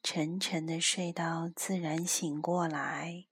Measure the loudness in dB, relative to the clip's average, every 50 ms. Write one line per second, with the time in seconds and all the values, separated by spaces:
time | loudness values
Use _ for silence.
0 | _ -2 0 0 0 0 0 -2 -2 0 0 0 0 0 0 2 2 2 2 2
1 | 0 -2 0 0 0 0 0 0 -2 -2 -4 -4 -2 -2 0 0 0 0 0 0
2 | 0 0 0 0 0 0 0 0 2 2 2 4 2 2 0 0 -2 -2 -2 -4
3 | -4 -6 -6 -8 -12 _